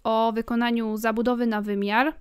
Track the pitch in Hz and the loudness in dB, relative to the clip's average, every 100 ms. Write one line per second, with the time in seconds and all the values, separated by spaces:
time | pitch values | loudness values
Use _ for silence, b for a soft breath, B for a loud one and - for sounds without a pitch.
0 | 226 220 226 220 226 233 240 233 220 214 | -2 2 2 0 -2 0 0 0 -2 -2
1 | 226 220 240 240 233 214 208 202 202 220 | -2 0 0 2 0 0 -2 -2 0 2
2 | 294 - | 2 -2